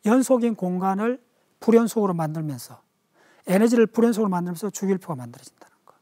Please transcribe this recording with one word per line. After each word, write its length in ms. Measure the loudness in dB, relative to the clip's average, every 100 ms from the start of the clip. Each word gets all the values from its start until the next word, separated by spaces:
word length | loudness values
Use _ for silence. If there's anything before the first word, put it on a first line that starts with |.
| 2
연속인 480 | 2 4 2 0
공간을 640 | -2 -4 -2 -2 -2 -4 -6 _ _ _ _
불연속으로 560 | 4 4 4 0 -2
만들면서, 680 | -2 -4 -4 -8 -8 -14 -20 _ _ _ _ _ _ -2
에너지를 380 | 2 4 4 2
불연속으로 440 | 2 0 0 -2
만들면서 400 | -2 -4 -8 -10
주기율표가 460 | -6 -2 -4 -4 -10
만들어진다는 600 | -12 -16 -20 _ -20 _
거. 100 | _ _